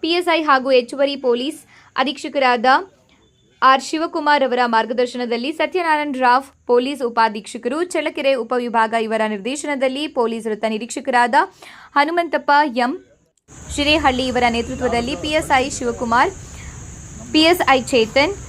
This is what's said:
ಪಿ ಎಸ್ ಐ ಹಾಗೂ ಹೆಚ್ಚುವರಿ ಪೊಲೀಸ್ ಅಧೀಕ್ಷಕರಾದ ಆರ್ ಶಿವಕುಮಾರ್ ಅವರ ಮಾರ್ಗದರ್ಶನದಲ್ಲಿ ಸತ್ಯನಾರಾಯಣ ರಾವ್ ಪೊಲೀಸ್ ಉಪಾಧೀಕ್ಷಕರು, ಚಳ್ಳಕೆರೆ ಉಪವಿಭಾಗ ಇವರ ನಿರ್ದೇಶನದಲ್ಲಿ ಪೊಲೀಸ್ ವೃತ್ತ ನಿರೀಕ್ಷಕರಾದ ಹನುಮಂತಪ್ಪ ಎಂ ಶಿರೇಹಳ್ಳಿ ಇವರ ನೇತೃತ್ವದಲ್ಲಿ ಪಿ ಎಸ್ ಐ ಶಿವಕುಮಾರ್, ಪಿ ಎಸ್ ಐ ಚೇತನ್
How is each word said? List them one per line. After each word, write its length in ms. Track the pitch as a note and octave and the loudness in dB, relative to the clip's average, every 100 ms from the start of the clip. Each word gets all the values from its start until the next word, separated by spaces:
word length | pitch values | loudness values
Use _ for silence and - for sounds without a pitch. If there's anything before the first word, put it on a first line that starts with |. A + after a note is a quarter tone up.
ಪಿ 60 | D#4+ F4 | 0 -2
ಎಸ್ 140 | F4 E4 | 0 0
ಐ 0 | D4+ | 2
ಹಾಗೂ 220 | C4+ B3+ B3+ | 2 4 2
ಹೆಚ್ಚುವರಿ 360 | A#3 C4+ C#4+ C#4+ | 2 -2 -2 0
ಪೊಲೀಸ್ 340 | C4+ A#3+ C4 D#4 - - - - | -2 0 -2 -8 -16 -20 -12 -4
ಅಧೀಕ್ಷಕರಾದ 640 | C4 D4 D#4 C#4+ C4 B3 A#3 C#4 F#4+ _ _ _ _ _ _ _ B3+ | -4 -4 -6 0 2 2 4 2 2 _ _ _ _ _ _ _ 4
ಆರ್ 120 | C4+ C4 | 4 2
ಶಿವಕುಮಾರ್ 560 | D#4+ E4 E4+ D4 D4 C4 | -4 -2 -2 2 2 2
ಅವರ 160 | B3 A#3+ | 2 2
ಮಾರ್ಗದರ್ಶನದಲ್ಲಿ 760 | A3+ A3 A#3+ B3 B3 B3 A#3 B3 D#4+ | 2 0 -2 -2 -2 -4 -4 -4 -4
ಸತ್ಯನಾರಾಯಣ 560 | D#4+ F#4 E4+ D4+ D4 B3+ | -2 -2 0 0 0 0
ರಾವ್ 220 | B3+ B3 C4+ _ _ | 4 4 0 _ _
ಪೊಲೀಸ್ 320 | A#3+ B3 C#4+ A#3+ | 2 2 -4 -4
ಉಪಾಧೀಕ್ಷಕರು, 720 | A#3 A3+ G#3+ G#3+ A#3+ A#3+ C#4+ F4+ | 0 0 0 -10 -8 -6 -4 -4
ಚಳ್ಳಕೆರೆ 380 | E4+ D4+ D#4 C#4 C4+ | -2 -4 -2 0 0
ಉಪವಿಭಾಗ 500 | A3+ B3 A#3+ A3+ A3 A3+ A3 | 0 -4 -2 0 0 0 -2
ಇವರ 140 | A3 A3 | -2 -2
ನಿರ್ದೇಶನದಲ್ಲಿ 680 | G#3+ G3 C#4+ D4 C#4+ C4 C4 D4+ D4 | -2 -6 -6 -4 -2 -2 -2 -6 -2
ಪೊಲೀಸ್ 280 | A3+ A3+ A3 | -2 -2 -6
ವೃತ್ತ 180 | G#3+ A3 | -4 -2
ನಿರೀಕ್ಷಕರಾದ 600 | A3 A#3 - C4+ B3 A#3+ C4+ F#4+ - - - - - | -4 -6 -8 0 2 4 2 0 -4 -20 -20 -6 0
ಹನುಮಂತಪ್ಪ 540 | D4 F4 E4 C#4+ C4 C#4+ D4+ A#3+ A#3+ | 0 0 0 -2 2 2 2 0 -2
ಎಂ 80 | F4 - _ _ _ _ - - - | -2 -12 _ _ _ _ -20 -12 -2
ಶಿರೇಹಳ್ಳಿ 520 | C#4+ D4+ C#4+ B3+ B3+ | 2 4 2 0 0
ಇವರ 140 | B3 B3 A#3 | 2 2 0
ನೇತೃತ್ವದಲ್ಲಿ 600 | A#3 B3+ B3+ A#3 A#3 D4 | -4 -4 -2 -2 -2 -6
ಪಿ 100 | D#4 D4+ | -2 -2
ಎಸ್ 120 | D#4 C#4 | 2 0
ಐ 80 | C4 - | 0 -4
ಶಿವಕುಮಾರ್, 540 | B3 A#3 A#3 A#3 D#4+ F#4 - - - - - - - - - | -6 -4 0 2 2 -2 -16 -16 -16 -16 -18 -18 -18 -18 -2
ಪಿ 80 | D4+ D#4+ | 2 4
ಎಸ್ 140 | F4 E4+ C4+ | 4 2 2
ಐ 40 | B3 | 2
ಚೇತನ್ 440 | C4 A3 C4 D4+ G4+ | 0 2 2 0 -2